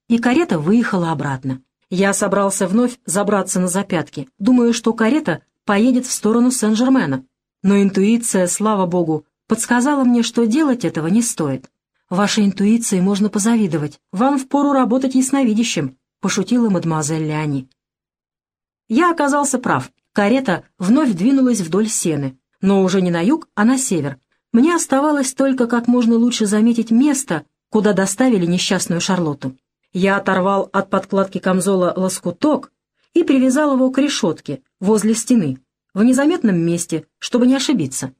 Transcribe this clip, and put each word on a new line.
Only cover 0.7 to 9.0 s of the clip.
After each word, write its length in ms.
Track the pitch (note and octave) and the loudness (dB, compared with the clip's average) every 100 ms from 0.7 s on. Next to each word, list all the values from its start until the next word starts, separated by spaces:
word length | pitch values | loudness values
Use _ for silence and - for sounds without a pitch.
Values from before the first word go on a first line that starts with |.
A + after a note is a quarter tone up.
| A#3 - F#3+ E3 | 2 2 -2 -2
обратно. 500 | D3+ C#3+ C3 C3+ C3 - _ _ | -4 -4 -6 -6 -8 -12 _ _
Я 220 | F3+ G3 | -2 0
собрался 520 | G3 G3+ G3 G3 F#3+ F#3 | 0 -2 0 -2 -2 -2
вновь 320 | G#3+ B3 - | 0 0 -4
забраться 560 | - F3+ G3+ G3+ F#3 F#3 | -6 -4 0 -2 -2 -2
на 80 | F3+ | -2
запятки, 600 | F#3 G3 E3+ D3 - C3+ _ | -4 -4 -4 -6 -10 -16 _
думая, 340 | G3+ B3 A#3 | 2 4 2
что 200 | A#3 A3+ | 0 -2
карета 480 | A3+ A3+ D4+ D4+ D3+ - _ | 0 0 0 -2 -6 -8 _
поедет 420 | - G3+ A#3+ B3+ B3+ | -2 2 2 0 -2
в 60 | |
сторону 380 | - G#3 A#3 B3 | -4 0 2 2
Сен-Жермена. 720 | B3+ G#3+ A3 B3+ C4 D#3+ C3+ - _ _ _ | 0 -2 0 2 2 0 -4 -8 _ _ _
Но 180 | F#3+ G3+ | 0 2
интуиция, 640 | G3+ G3 G3+ A#3 A#3 F#3+ F3 | 2 2 2 2 0 -2 -2
слава 400 | - G#3+ G#3 F#3 | -2 -2 0 0
богу, 380 | F3+ | 0